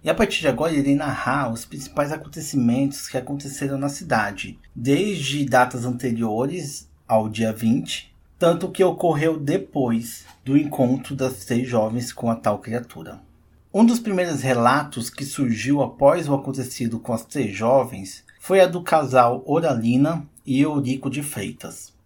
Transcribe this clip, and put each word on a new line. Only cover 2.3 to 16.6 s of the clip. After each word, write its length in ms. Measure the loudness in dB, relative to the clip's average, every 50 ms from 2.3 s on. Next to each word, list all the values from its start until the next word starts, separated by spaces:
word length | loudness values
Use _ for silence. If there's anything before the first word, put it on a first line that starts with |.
| -12 -12 -10 -2 0 2 2 4 2 2 0 -2 -2 -8 -12 -6
que 80 | -6
aconteceram 600 | -6 -6 -6 -10 -8 -8 -10 -8 -6 -4 -4 -4
na 120 | -4 -4 -4
cidade, 680 | -6 -6 -4 -2 0 0 0 -2 -6 -10 -12 -12 -14 -18 _ -18 -12
desde 720 | -4 0 2 2 2 2 -2 -2 -4 -4 -4 -2 -2 -2
datas 400 | 4 4 4 4 4 0 -6 -4
anteriores 1040 | -4 -4 -4 -2 -2 -2 0 -2 -2 0 -2 -2 -2 -4 -8 -10 -10 -12 -14 -16 _ _ _ _
ao 220 | 2 2 2 2
dia 240 | 0 -2 -2 -2 -2
vinte, 640 | -2 0 2 2 2 2 0 -4 -10 -10 -12 -16 _ -20 _ _ _ _
tanto 320 | 2 2 2 2 -2 -6
que 100 | 0 2
ocorreu 560 | 2 2 2 2 2 2 2 2 2 0 0
depois 840 | 0 -2 -2 -2 -2 -4 -4 -2 -2 0 0 0 -2 -2 -6 -14 -16 -18 -20 -20 _ _
do 120 | 2 2
encontro 600 | 2 2 2 0 0 2 2 2 -2 -2 -8 -4
das 260 | -4 -2 -4 -4 -6 -6
três 240 | -2 -2 -2 0
jovens 460 | 0 0 0 0 2 -2 -4 -6 -6 -8
com 180 | -4 -2 -2
a 40 | -2
tal 240 | 0 0 -2 -2 -2
criatura. 600 | -4 -6 -6 -6 -6 -8 -16 -16 -16 -16 -18 -20 -20 _ _ _ _ _ _ _ _ _ 4
Um 120 | 6 6
dos 160 | 6 6 2
primeiros 400 | -2 -2 0 0 0 0 -2 -2
relatos 680 | 0 0 2 4 4 4 4 2 0 -4 -8 -10 -10 -10
que 140 | -10 -10 -10
surgiu 580 | -10 -4 -2 -2 0 0 -2 0 0 2 2
após 460 | 0 -2 0 4 6 6 6 4 2
o 60 | 0 0
acontecido 680 | 0 0 -4 -6 -6